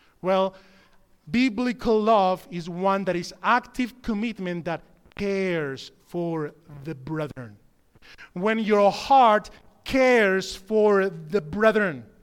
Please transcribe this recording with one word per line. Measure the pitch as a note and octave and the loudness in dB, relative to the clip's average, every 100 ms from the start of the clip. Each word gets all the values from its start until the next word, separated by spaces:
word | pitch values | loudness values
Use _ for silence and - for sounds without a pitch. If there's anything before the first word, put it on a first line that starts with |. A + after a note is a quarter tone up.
| _ _ | _ _
Well, | F3+ F#3+ F#3+ - - _ _ _ _ _ - | -2 0 0 -6 -20 _ _ _ _ _ -4
biblical | A3+ C4 G3+ B3 B3 A#3 A3 | 0 0 0 -4 -2 0 2
love | G#3+ A3 F#3 F#3 - | 4 4 2 0 -6
is | F3 E3 | -12 -10
one | F3 F#3+ G3 F#3+ | -4 -2 0 -2
that | F3 | -4
is | F3 - | -6 -6
active | F#3+ A#3+ - - B3 - | 0 0 -2 -6 -6 -6
commitment | - G#3 A#3 G#3 F#3 F3 E3 | -6 -4 -4 -6 -6 -6 -6
that | D#3+ - _ _ - | -8 -12 _ _ -8
cares | G3+ G3 F#3+ E3+ C#3+ C3 - _ _ | -4 -2 -2 -2 -4 -8 -14 _ _
for | F3 E3+ E3 D3 - - C#3+ | -6 -4 -4 -6 -10 -20 -16
the | C#3 C#3 | -12 -12
brethren. | C3 D#3 D3+ - A#2 G#2 _ _ _ _ - - - | -8 -6 -6 -10 -16 -18 _ _ _ _ -20 -20 -14
When | F3+ G3+ A3 | -4 -2 0
your | G#3 G#3 G3+ | 2 4 4
heart | - - C#4 A#3 G#3 - - - _ | 2 4 6 6 4 0 -16 -20 _
cares | - C4+ B3+ A#3+ G3 F#3+ F#3 - | -4 2 4 4 4 0 -4 -12
for | - G#3+ G#3 G3 F#3+ | -4 2 4 4 0
the | E3 D#3 G3+ | -4 -6 -4
brethren | D3+ F#3 A3 G#3+ G3 C3 A2+ _ | -4 0 2 2 0 -4 -14 _